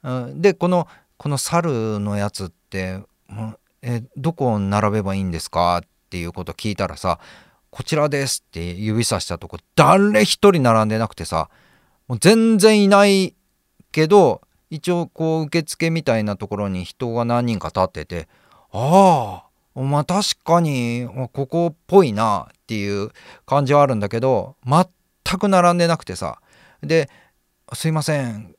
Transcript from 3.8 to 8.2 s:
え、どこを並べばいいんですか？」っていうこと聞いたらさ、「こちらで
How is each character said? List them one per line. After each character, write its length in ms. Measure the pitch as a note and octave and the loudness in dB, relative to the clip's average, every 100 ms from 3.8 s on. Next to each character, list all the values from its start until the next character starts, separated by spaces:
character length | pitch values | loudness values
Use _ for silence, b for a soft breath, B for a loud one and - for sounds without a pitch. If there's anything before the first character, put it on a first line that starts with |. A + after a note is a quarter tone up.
え、 220 | B2 A#2 A#2+ - | -8 -8 -8 -6
ど 180 | C#3+ | -6
こ 200 | E3 C3 | -2 -2
を 60 | G#2+ | 0
並 320 | G2 G#2 G#2 | 0 0 0
べ 100 | G#2+ | 0
ば 140 | G2 G2 | -2 -4
い 40 | |
い 40 | |
ん 80 | F#2+ | -4
で 80 | E2 | -6
す 100 | - | -6
か？」 320 | - F2 F2 | 0 0 0
っ 40 | - _ _ | -4 _ _
て 60 | F2+ | -10
い 60 | E2+ | -8
う 80 | |
こ 120 | F#2 E2 | -10 -12
と 80 | |
聞 160 | - - | -8 -8
い 60 | F#2 | -4
た 100 | F#2+ | -6
ら 120 | D2+ | -4
さ、 220 | F#2 - B B B B _ | -4 -4 B B B B _
「こ 100 | - | -14
ち 140 | - D#3 | -4 -2
ら 140 | D3 | 0
で 180 | C#3 | -2